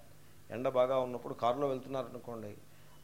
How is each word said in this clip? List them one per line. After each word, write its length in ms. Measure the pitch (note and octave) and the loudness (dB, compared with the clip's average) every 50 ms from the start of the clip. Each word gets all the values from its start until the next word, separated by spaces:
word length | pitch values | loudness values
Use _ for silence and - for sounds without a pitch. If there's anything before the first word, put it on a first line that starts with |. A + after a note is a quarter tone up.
| - - - - - - - - - - | -16 -16 -16 -16 -16 -16 -16 -16 -10 -6
ఎండ 180 | - A2+ B2+ C3+ | -4 0 2 4
బాగా 300 | B2+ B2+ B2+ B2+ C3+ C3 | 6 6 6 8 6 4
ఉన్నప్పుడు 360 | B2+ B2 B2 A#2 - C#3+ C3+ | 4 2 0 -4 -4 -6 -2
కారులో 320 | - A#2 A#2 B2 C#3 C#3+ | 2 4 4 4 4 4
వెళ్తున్నారనుకోండి, 920 | C#3 C3 C3 B2+ C3 C#3 C3+ B2 A2+ A#2 A#2+ - B2 A#2+ A2+ G#2 G#2 G2+ - - - - - - - - - | 2 2 0 -2 -4 -4 -4 -4 -4 -6 -10 -8 -8 -8 -6 -6 -8 -10 -12 -14 -18 -18 -18 -18 -18 -18 -10